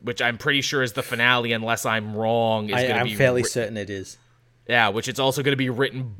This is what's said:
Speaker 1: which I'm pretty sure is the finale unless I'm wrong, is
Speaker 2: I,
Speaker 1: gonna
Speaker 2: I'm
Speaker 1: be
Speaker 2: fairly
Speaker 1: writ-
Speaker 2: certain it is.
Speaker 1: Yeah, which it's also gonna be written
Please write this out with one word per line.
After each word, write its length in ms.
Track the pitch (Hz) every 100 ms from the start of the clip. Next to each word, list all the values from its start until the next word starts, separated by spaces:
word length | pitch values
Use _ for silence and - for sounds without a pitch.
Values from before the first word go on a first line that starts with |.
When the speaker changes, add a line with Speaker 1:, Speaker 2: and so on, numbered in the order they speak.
Speaker 1:
which 200 | - -
I'm 160 | 120 117
pretty 240 | 151 139
sure 220 | 131 147
is 100 | 127
the 100 | 131
finale 480 | - 117 120 123 117
unless 340 | 113 113 113 123
I'm 300 | 110 107 107
wrong, 520 | 113 117 113 110 107
is 60 |
Speaker 2:
I, 140 | 123 127
Speaker 1:
gonna 100 | 117
Speaker 2:
I'm 60 | 123
Speaker 1:
be 80 |
Speaker 2:
fairly 280 | 104 131 123
Speaker 1:
writ- 100 | 117
Speaker 2:
certain 240 | 123 110 110
it 140 | 101
is. 280 | 98 92 - _ _ _ _ -
Speaker 1:
Yeah, 200 | 120 107
which 180 | 104 120
it's 140 | 123
also 240 | 135 127
gonna 100 | 139
be 160 | 135 131
written 460 | 120 139 123 123 98